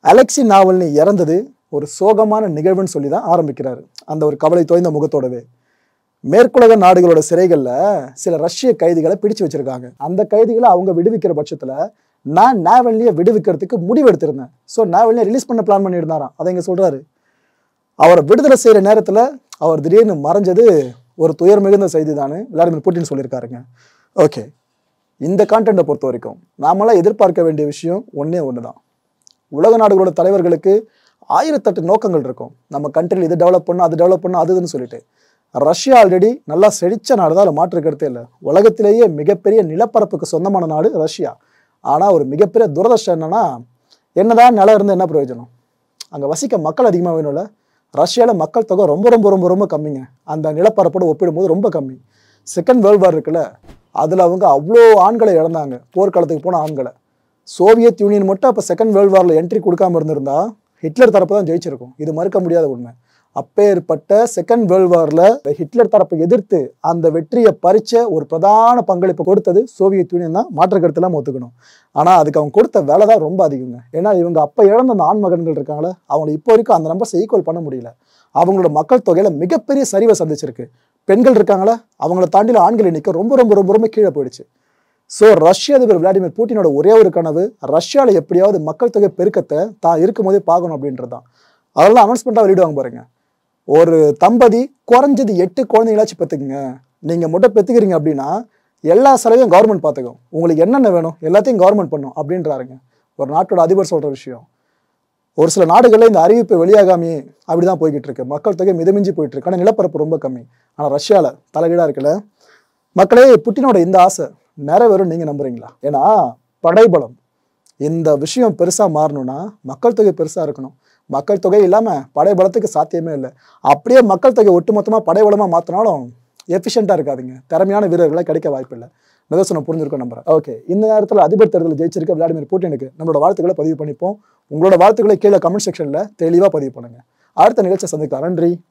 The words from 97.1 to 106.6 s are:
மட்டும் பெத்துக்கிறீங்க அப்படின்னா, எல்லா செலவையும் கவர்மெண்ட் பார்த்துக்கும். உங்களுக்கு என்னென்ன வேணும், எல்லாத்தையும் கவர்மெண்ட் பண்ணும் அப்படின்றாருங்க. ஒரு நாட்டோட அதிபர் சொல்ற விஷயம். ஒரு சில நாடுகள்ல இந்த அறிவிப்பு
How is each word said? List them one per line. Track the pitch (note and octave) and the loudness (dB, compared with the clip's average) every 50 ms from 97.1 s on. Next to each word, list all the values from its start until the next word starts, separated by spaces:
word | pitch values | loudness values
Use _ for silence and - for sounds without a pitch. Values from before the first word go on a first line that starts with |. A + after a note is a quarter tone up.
| E3+ E3+ E3 D#3+ D#3+ | -4 -4 -4 -2 0
மட்டும் | F#3 G3 A#3+ G3+ | 0 0 2 2
பெத்துக்கிறீங்க | A3 F#3+ - A#3+ A#3+ G#3+ F#3+ F3+ | 0 0 2 2 2 2 2 -2
அப்படின்னா, | D#3+ D3 D#3+ D3+ C3+ C3+ C#3+ E3+ G#3+ B3 _ _ _ _ _ _ _ - D3+ E3+ | -2 -2 -4 -4 -4 -6 -6 -8 -8 -10 _ _ _ _ _ _ _ -2 0 2
எல்லா | G#3+ C4 C#4 C4+ A#3+ - | 4 4 4 2 2 2
செலவையும் | A#3 A3+ B3 C4 G#3 D#3+ | 2 4 4 4 4 4
கவர்மெண்ட் | - A3 A3 G#3 E3+ C#3+ | 4 4 4 0 -2 -4
பார்த்துக்கும். | D#3 C#3 C#3+ B2+ A#2+ - _ _ _ - | -4 -6 -6 -10 -12 -16 _ _ _ -6
உங்களுக்கு | D#3 E3+ E3+ E3 D#3 E3 | -4 -2 0 2 2 2
என்னென்ன | G3 B3+ C#4 B3+ G#3+ F3+ | 2 2 2 2 2 0
வேணும், | E3+ D#3+ E3 D#3 _ D#3+ | 0 -2 -4 -10 _ -6
எல்லாத்தையும் | D#3+ F3 G#3 G#3+ C4+ B3 G3 F3+ | 0 0 2 2 2 0 2 2
கவர்மெண்ட் | G3 G#3+ G#3 F3+ C#3 D3+ | 2 2 0 -4 -4 -6
பண்ணும் | D3 C#3 C3 - D#3 | -8 -8 -10 -10 -10
அப்படின்றாருங்க. | D3+ C#3+ F3+ F#3 D#3+ D3+ C#3+ B2+ B2+ B2+ B2+ C3 _ _ _ _ _ _ _ - | -8 -6 -6 -6 -6 -6 -6 -8 -10 -14 -16 -20 _ _ _ _ _ _ _ -10
ஒரு | C3+ C3 D3 | -8 -2 -2
நாட்டோட | E3 D3 - G3+ F3 E3 | -2 -2 0 2 0 2
அதிபர் | E3 F#3+ F#3+ F#3+ - F#3 | 2 2 0 0 -2 -4
சொல்ற | D#3 C#3+ D3 C3+ | -6 -4 -6 -10
விஷயம். | C3 - C3+ B2 A#2 B2 _ _ _ _ _ _ _ _ _ _ _ _ _ _ _ _ _ _ - | -10 -14 -18 -20 -20 _ _ _ _ _ _ _ _ _ _ _ _ _ _ _ _ _ _ _ 0
ஒரு | D#3 E3+ - | 0 0 2
சில | G3 F3+ D#3+ F3 | 0 2 4 4
நாடுகள்ல | A3+ B3 B3 A3 A3 A#3 A3+ | 4 6 6 6 6 6 6
இந்த | G#3 F3 E3 | 4 4 4
அறிவிப்பு | F3+ G#3+ A#3+ A3+ - A3 E3+ | 4 4 2 2 0 0 0